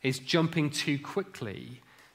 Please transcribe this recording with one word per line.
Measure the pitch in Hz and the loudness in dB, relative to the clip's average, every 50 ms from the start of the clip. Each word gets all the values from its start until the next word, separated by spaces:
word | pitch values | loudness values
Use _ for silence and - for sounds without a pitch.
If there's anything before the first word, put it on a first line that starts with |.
| - | 2
is | 131 135 139 | 0 0 0
jumping | - - - 170 160 160 165 170 151 147 | -2 2 4 4 4 4 4 2 0 2
too | 143 - - - 147 139 | 0 -2 0 0 0 0
quickly | 143 - - 202 190 196 - - 131 107 95 - 123 120 123 127 - - - - - - _ | -2 -4 -4 -4 -4 -4 -8 -10 -8 -8 -8 -8 -10 -14 -14 -16 -18 -20 -20 -20 -20 -20 _